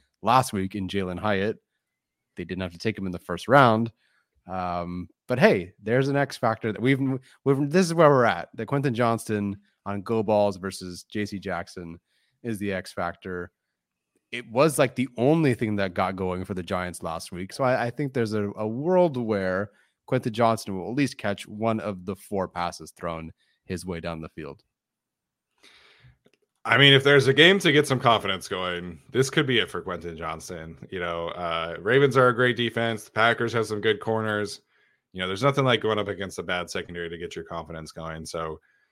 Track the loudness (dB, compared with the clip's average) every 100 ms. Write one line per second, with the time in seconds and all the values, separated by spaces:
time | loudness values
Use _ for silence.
0 | _ _ 2 4 4 -2 -4 -4 -4 -4
1 | -4 -4 -2 0 0 -4 _ _ _ _
2 | _ _ _ -12 -8 -6 -8 -6 -6 -4
3 | -6 -8 -8 -8 4 6 8 6 0 -6
4 | _ _ _ _ -10 -6 -4 -4 -6 -8
5 | -10 _ -6 0 2 2 -4 -10 -4 -2
6 | 0 -2 -4 -4 -4 -2 -6 -4 0 0
7 | -2 -6 -10 _ -2 0 2 2 2 4
8 | 4 6 4 0 -6 -10 -4 -2 -2 0
9 | 0 0 -2 -2 -2 -6 _ _ -10 -8
10 | -2 -2 2 4 2 0 -8 -8 -12 -14
11 | -10 -6 -6 -6 -6 -6 -8 -12 -14 -14
12 | _ _ _ _ -8 -6 -4 -6 -6 -6
13 | -6 -6 -10 -10 -10 _ _ _ _ _
14 | _ _ _ -14 -4 2 2 4 0 0
15 | -4 0 2 4 4 2 0 0 -2 0
16 | -2 0 -4 -4 -6 -6 -4 -4 -4 -8
17 | -8 -8 -10 -10 -10 -2 0 0 -2 -4
18 | -4 -2 -2 -2 -4 -4 -6 -4 2 4
19 | 4 2 -2 0 0 -2 -4 _ _ _
20 | -2 -2 0 2 4 2 -2 -6 -4 -2
21 | -2 -2 -4 -4 -8 -4 -2 0 -2 -6
22 | -8 -10 -6 -4 -4 -4 -6 -6 -14 -10
23 | -8 -8 -10 -16 _ _ -10 -10 -8 -8
24 | -8 -8 -10 -12 -14 -14 _ _ _ _
25 | _ _ _ _ _ _ -20 -20 _ _
26 | _ _ _ _ _ _ 2 6 8 8
27 | 8 6 6 8 8 8 4 4 4 2
28 | 4 4 2 -4 -4 -4 -4 -4 -6 -12
29 | _ -2 0 0 2 2 0 -4 -8 -8
30 | -8 -8 -8 -8 -10 -12 -12 -16 -12 -6
31 | -4 -4 -6 -4 -2 -2 -2 -4 2 6
32 | 6 6 6 6 2 2 0 0 -2 -2
33 | -4 2 4 4 0 0 -2 0 0 0
34 | 0 0 0 -2 -2 -6 _ _ _ _
35 | _ -6 -4 0 0 2 2 2 2 0
36 | -2 -4 -8 -8 -4 -4 -4 -6 -8 -8
37 | -8 -8 -10 -10 -10 -10 -10 -12 -12 -12
38 | -10 -10 -8 -6 -6 -8 _ _ _